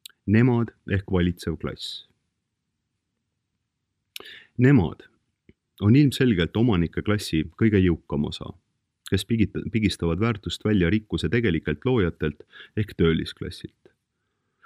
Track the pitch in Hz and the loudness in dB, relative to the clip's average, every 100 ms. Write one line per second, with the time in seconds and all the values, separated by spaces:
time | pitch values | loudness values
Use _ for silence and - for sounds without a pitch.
0 | - _ - 107 123 120 117 - - 98 | -20 _ 0 4 4 2 -2 -8 -4 -4
1 | - 92 87 90 - 78 73 - - - | -2 0 0 -2 -8 -8 -8 -10 -14 -16
2 | - _ _ _ _ _ _ _ _ _ | -20 _ _ _ _ _ _ _ _ _
3 | _ _ _ _ _ _ _ _ _ _ | _ _ _ _ _ _ _ _ _ _
4 | _ - - - _ - 127 143 80 - | _ -20 -20 -20 _ 2 6 6 4 -4
5 | - _ _ _ _ _ _ _ 101 127 | -18 _ _ _ _ _ _ _ 4 4
6 | 151 - 131 92 82 - 123 95 82 - | 4 2 0 2 0 0 2 2 0 -4
7 | 80 104 - 78 76 - 113 101 92 80 | -4 -4 -2 -4 -4 0 2 4 2 0
8 | _ 71 73 - 60 - _ _ _ _ | _ -6 -6 -8 -14 -18 _ _ _ _
9 | - 98 - 117 104 - 85 110 104 - | -4 -4 -2 -2 0 -2 -6 -2 -2 -2
10 | 85 82 113 113 - - 107 107 85 104 | -4 -2 -2 -4 -8 -6 -2 0 2 0
11 | - 85 82 76 113 80 - 78 - 127 | -4 -6 -2 -2 0 -2 -4 -4 -2 0
12 | 87 - 78 76 - - - - 107 - | 0 -2 -6 -6 -18 -20 -14 -8 -8 0
13 | 85 80 - - 76 - - _ _ _ | 0 2 -4 -10 -14 -12 -18 _ _ _
14 | _ _ _ _ _ _ | _ _ _ _ _ _